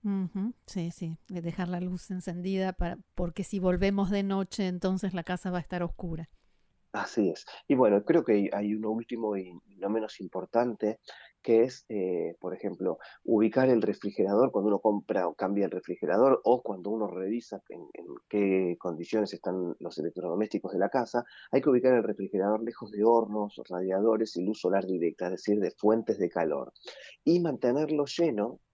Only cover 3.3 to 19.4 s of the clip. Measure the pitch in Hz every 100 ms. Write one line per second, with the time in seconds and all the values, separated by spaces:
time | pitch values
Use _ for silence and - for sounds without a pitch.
3.3 | 165 190 196 180 180 196 202 190 202 196
4.3 | 196 190 - 190 180 185 190 190 180 165
5.3 | 180 190 180 - 180 175 - 180 160 165
6.3 | _ _ _ _ _ _ - - - 98
7.3 | 80 - - _ 135 120 101 - 165 123
8.3 | 104 98 101 104 107 110 113 117 117 110
9.3 | 101 92 87 _ 98 98 113 110 - 92
10.3 | 92 - 117 123 107 107 110 - - -
11.3 | _ - 113 123 127 _ 107 92 90 82
12.3 | - 90 92 101 87 90 80 - - -
13.3 | 113 110 117 131 120 104 98 104 101 98
14.3 | 101 131 - 104 101 110 104 - 98 90
15.3 | 78 95 101 95 92 - 90 76 92 135
16.3 | 131 - 127 - 95 92 110 104 87 95
17.3 | 117 - 101 _ 85 76 - 87 - _
18.3 | 107 98 95 90 87 92 80 85 110 104
19.3 | 82